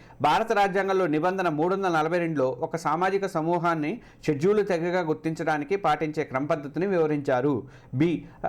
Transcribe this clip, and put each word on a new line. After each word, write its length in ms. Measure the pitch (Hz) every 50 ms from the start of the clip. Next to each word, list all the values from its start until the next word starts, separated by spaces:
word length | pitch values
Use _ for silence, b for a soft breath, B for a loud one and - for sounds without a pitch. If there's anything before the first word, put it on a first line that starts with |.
| B B B B
భారత 300 | 127 147 160 196 220 220
రాజ్యాంగంలో 560 | 226 208 202 196 175 196 190 196 190 190 185
నిబంధన 420 | 160 147 156 160 185 190 190 180 170
మూడు 260 | 151 147 160 180 196
వందల 160 | 196 196 180
నలభై 280 | 165 156 151 160 175 175
రెండులో 300 | 170 165 160 139 127 131
ఒక 260 | 131 127 160 160 -
సామాజిక 500 | 165 170 147 147 170 190 196 196 196 196
సమూహాన్ని 760 | 185 - 160 156 165 175 175 165 175 165 160 147 151 220 247 B B B B -
షెడ్యూల్ 220 | 160 151 135 156 196
తెగగా 520 | 214 214 196 202 180 165 170 180 175 185
గుర్తించడానికి 760 | 175 156 156 151 - 160 160 160 160 156 156 147 143 143 196
పాటించే 480 | 196 196 156 151 147 165 156 151 160 147
క్రమ 220 | - 127 131 143
పద్ధతిని 420 | 143 165 151 139 139 - 151 185
వివరించారు. 760 | 202 190 170 160 151 151 147 131 143 131 123 131 151 139 110 - B B B B B -
బి, 320 | 127 156 180 156 - B B B B -